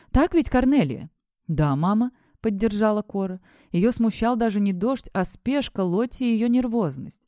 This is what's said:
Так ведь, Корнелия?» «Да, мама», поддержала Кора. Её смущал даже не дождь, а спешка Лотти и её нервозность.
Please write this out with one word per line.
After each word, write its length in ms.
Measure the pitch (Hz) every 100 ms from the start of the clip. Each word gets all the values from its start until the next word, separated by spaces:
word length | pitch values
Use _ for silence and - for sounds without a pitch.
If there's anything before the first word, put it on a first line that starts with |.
| _
Так 240 | 254 330
ведь, 160 | 339 -
Корнелия?» 580 | 254 254 285 151 120 - _ _ _ -
«Да, 300 | 151 151 139
мама», 340 | 175 220 247 - _ _
поддержала 640 | 226 196 220 208 220 214
Кора. 380 | 208 196 190 185 _ _ _
Её 220 | 170 220
смущал 440 | 233 226 - 226 240
даже 240 | 233 208
не 120 | 202
дождь, 360 | 180 220 262 -
а 100 | -
спешка 580 | 180 - 233 285 247 -
Лотти 420 | 185 180 247 -
и 100 | 247
её 140 | 226 240
нервозность. 760 | 247 247 233 170 135 - -